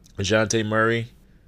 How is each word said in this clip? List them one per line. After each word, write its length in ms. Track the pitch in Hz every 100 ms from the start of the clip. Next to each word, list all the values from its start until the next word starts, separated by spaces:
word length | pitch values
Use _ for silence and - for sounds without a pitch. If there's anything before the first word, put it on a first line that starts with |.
| - -
DeJounte 480 | 95 107 107 113 107
Murray 460 | 110 110 117 117 - - -